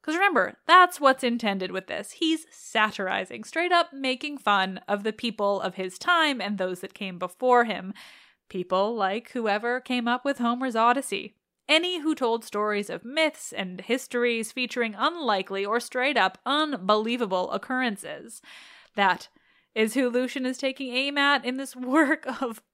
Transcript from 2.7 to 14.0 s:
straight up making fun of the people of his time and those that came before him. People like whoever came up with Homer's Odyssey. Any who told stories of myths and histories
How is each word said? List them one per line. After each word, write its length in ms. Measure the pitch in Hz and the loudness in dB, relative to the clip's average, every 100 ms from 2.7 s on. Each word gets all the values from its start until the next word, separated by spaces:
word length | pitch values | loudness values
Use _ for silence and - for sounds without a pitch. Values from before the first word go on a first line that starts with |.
| 226 214 214 190 196 190 - - | 0 0 0 -4 -2 -4 -10 -8
straight 260 | 320 349 | -4 2
up 220 | 349 330 | 2 2
making 440 | 269 269 254 302 285 | -2 -4 -4 -6 -4
fun 440 | - 202 190 185 - | 2 2 2 -4 -4
of 180 | 202 | -2
the 100 | 214 | -2
people 480 | 214 240 226 202 202 | -4 -6 0 0 0
of 140 | 185 180 | -4 -6
his 220 | 190 - | -8 -4
time 440 | - 349 311 262 | 2 4 4 0
and 160 | 202 202 | -4 -2
those 240 | 185 180 | -4 -4
that 120 | - | -10
came 240 | - 196 175 | -10 -10 -6
before 460 | 180 - 254 247 | -8 -2 4 6
him. 300 | 226 190 185 - - - _ _ _ | 4 -2 -8 -14 -18 -20 _ _ _
People 440 | 190 180 185 202 | -8 0 0 2
like 380 | 233 190 208 226 | 0 -2 -2 -6
whoever 480 | 254 220 202 233 254 | -4 0 0 0 -4
came 300 | 254 247 233 | -2 -2 0
up 160 | 247 277 | 0 -2
with 140 | 269 | 0
Homer's 360 | 233 247 262 226 | 0 0 -2 2
Odyssey. 600 | 233 247 - 196 - _ _ _ - | 4 2 -2 -8 -8 _ _ _ 2
Any 300 | 311 359 359 | 2 2 -2
who 160 | 294 311 | -2 0
told 280 | 240 226 | 0 0
stories 460 | - 208 214 208 208 | -4 -4 -2 -2 -4
of 160 | 170 233 | -10 -6
myths 480 | 294 311 302 - | 0 0 0 -12
and 260 | - 185 180 | -8 -8 -10
histories 720 | - 254 | -4 -4